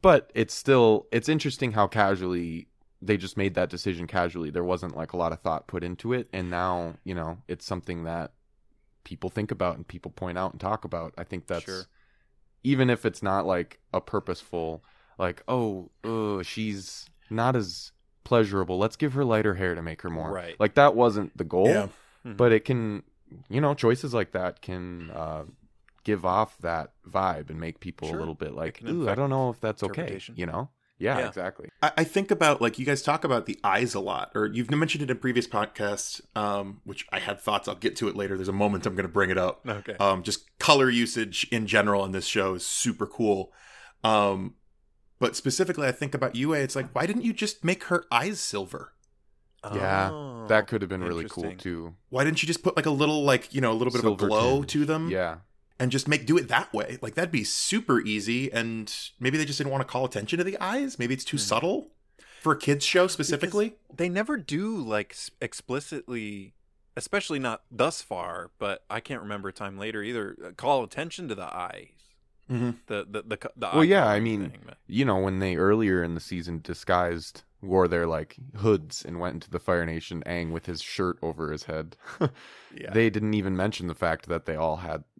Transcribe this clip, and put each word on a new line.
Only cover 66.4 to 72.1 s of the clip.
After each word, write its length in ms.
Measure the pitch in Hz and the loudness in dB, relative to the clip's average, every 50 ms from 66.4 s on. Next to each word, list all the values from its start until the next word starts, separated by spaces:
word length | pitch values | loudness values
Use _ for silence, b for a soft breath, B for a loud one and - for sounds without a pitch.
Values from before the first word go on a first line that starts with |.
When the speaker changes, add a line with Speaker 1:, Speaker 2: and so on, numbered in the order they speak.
| 95 98 _ _ _ _ _ _ _ _ _ | -14 -18 _ _ _ _ _ _ _ _ _
Speaker 2:
especially 440 | 123 - - - 202 - - 160 139 | -12 -8 -2 -4 -4 -2 -2 -4 -2
not 240 | 131 120 113 - _ _ | -2 -2 -4 -4 _ _
thus 320 | 120 107 131 160 - - | 0 2 2 2 2 -4
far, 500 | - - 104 90 87 87 85 90 87 90 _ _ | -10 -8 -8 -6 -6 -6 -8 -8 -10 -12 _ _
but 260 | 110 101 98 - _ _ | -4 -4 -4 -6 _ _
I 100 | 101 113 | -8 -8
can't 200 | - - 143 117 | -6 -8 -10 -8
remember 280 | 95 104 104 101 98 95 | -8 -8 -8 -6 -8 -10
a 40 | - | -10
time 240 | - 104 98 98 | -8 -12 -10 -10
later 240 | 98 101 110 110 107 101 | -8 -8 -8 -6 -6 -6
either, 340 | 110 123 117 104 98 - - - | -6 -6 -6 -6 -8 -10 -12 -16
uh, 60 | 87 | -18
call 320 | 87 - - 127 143 135 117 | -14 -6 0 0 0 0 0
attention 440 | 101 - 139 156 170 - - 180 | -4 -6 -8 -8 -8 -10 -10 -8
to 80 | 139 110 | -8 -8
the 180 | 98 90 - - | -8 -8 -10 -8
eyes. 360 | 90 90 - - - - - _ _ _ _ | -8 -8 -8 -10 -14 -16 -20 _ _ _ _